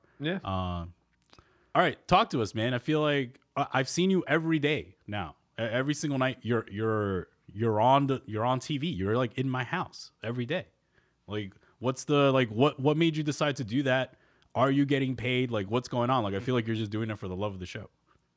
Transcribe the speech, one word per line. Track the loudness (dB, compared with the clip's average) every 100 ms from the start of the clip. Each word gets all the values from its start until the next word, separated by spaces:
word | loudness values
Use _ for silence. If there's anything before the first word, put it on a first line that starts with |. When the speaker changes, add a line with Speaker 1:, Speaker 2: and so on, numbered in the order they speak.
| _ _
Speaker 1:
Yeah. | -4 -4
Speaker 2:
Uh, | -2 -2 -2 -4 -8
all | -14 _ _ _ -20 _ _ _ 2
right, | 2 0 2
talk | 4 4
to | 0
us, | -2
man. | 0 -2
I | -2
feel | 0 0
like | 2 0 -2 -10 _ -6
I, | 0
I've | 0 0
seen | 0 2
you | 2 2
every | 0 2 2
day | 2 -2 -6 -16 -10
now. | -8 -8 -10 _ -6
E-, |
every | -2 0 0
single | -2 -2 0
night, | -2 -2
you're, | -2 -2 -2
you're, | -4 0 0 0 -2 -4 _ -18
you're | -2 0 4
on | 4 4 4
the, | -2 -4
you're | -2
on | 0 0
T | -2 -4
V. | -4
You're, | -2 0 0
like, | 0 -2
in | -4
my | -2
house | -4 -6 -6 -12 -20 _
every | -8 -6 -4
day. | -6 -8 _ _ _ _ _ -8
Like, | -6 -6 -12 _ _
what's | -4 -4
the, | 0 4 6
like, | 4 2
what, | 4 2 4
what | 0 4
made | 2 2
you |
decide | -4 -2 -2 -2
to |
do | -2 -2
that? | 2 0 -2 _ _ _ _
Are | 0 2
you | 4 2
getting | 2 0 -2
paid? | -2 0 0
Like, | -2 0
what's | -2 -2
going | -2 2
on? | 2
Like, | 0
I | -4
feel | -2
like | -2 0
you're | -2
just | -2
doing | -4 -4
it | -6
for | -8
the |
love | -4 -4
of | -6
the | -10
show. | -12 -16 _ _ _ _